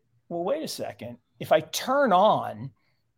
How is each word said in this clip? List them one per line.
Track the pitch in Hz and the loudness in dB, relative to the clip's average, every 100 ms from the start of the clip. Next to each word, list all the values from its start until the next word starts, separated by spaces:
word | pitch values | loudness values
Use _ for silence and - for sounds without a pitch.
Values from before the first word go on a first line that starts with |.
| _ _ - | _ _ -10
well, | 170 | -6
wait | 175 294 | -4 -4
a | 277 | -6
second. | - 117 - 113 120 _ - | -8 -10 -10 -14 -16 _ -8
If | - | 0
I | 156 | 2
turn | 156 - - 269 277 | 0 -8 -2 2 4
on | 180 208 151 113 110 139 _ _ _ _ | 6 6 4 -2 -10 -12 _ _ _ _